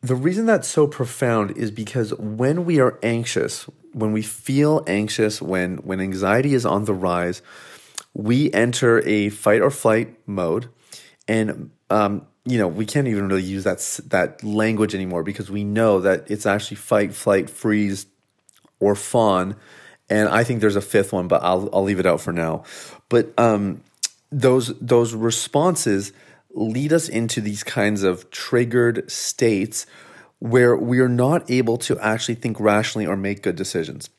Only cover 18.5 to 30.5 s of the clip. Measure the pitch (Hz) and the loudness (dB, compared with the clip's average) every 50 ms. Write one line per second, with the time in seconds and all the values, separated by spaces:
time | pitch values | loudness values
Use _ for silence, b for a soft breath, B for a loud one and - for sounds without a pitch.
18.5 | _ _ _ _ _ _ - 101 101 98 - - - 123 113 107 95 92 90 95 | _ _ _ _ _ _ 2 2 2 0 -2 -2 2 2 4 4 4 2 0 -2
19.5 | 101 B B B B B B B B B B _ 101 107 107 104 82 110 120 117 | -6 B B B B B B B B B B _ 0 2 2 4 4 2 2 2
20.5 | 123 113 107 107 98 101 98 - - 107 95 92 - 95 90 90 90 - - 87 | 0 2 2 2 2 2 -2 2 2 2 2 2 -2 -4 0 2 0 2 2 2
21.5 | 92 92 98 101 - 95 98 98 101 90 90 90 85 85 - - 85 87 82 80 | 0 0 -2 -2 -2 0 0 0 0 2 2 2 2 0 -2 -4 -4 -2 -2 -2
22.5 | 80 - B B B B B B B B B _ - 117 110 - - - 117 117 | -4 -6 B B B B B B B B B _ 2 2 2 2 0 2 4 4
23.5 | 110 104 101 98 90 - _ _ _ _ - - _ _ _ _ - 139 117 131 | 4 2 0 -2 -4 -6 _ _ _ _ -10 -10 _ _ _ _ -4 2 4 4
24.5 | 127 131 120 117 - - - 120 123 120 120 113 113 110 110 117 110 110 - - | 4 4 2 0 -8 -10 0 4 4 4 4 2 -2 -2 -2 0 0 -2 -4 -2
25.5 | - 139 156 180 175 - - 117 101 98 98 - b b b b b b b b | 0 2 2 2 2 2 0 0 0 0 -2 -6 b b b b b b b b
26.5 | - - 107 110 110 123 143 151 156 170 160 - - 113 113 113 - - 104 104 | -6 -4 -4 -2 -2 -2 0 2 2 2 2 0 -2 -2 -2 0 -2 -4 -4 -4
27.5 | 104 104 - - - 127 101 104 107 101 95 95 90 87 - _ - - - - | -6 -6 -8 -6 -2 0 0 0 0 2 2 0 0 0 -6 _ -14 -12 -6 0
28.5 | - 120 123 120 113 123 120 120 117 - - - - - - - - - 123 117 | 2 2 2 2 2 2 4 4 2 -2 -6 -8 -8 -8 -6 -8 -2 0 2 2
29.5 | 107 95 98 113 - - - B B B B B B B B B B _ - 120 | 2 2 0 -2 -4 -10 -10 B B B B B B B B B B _ -6 2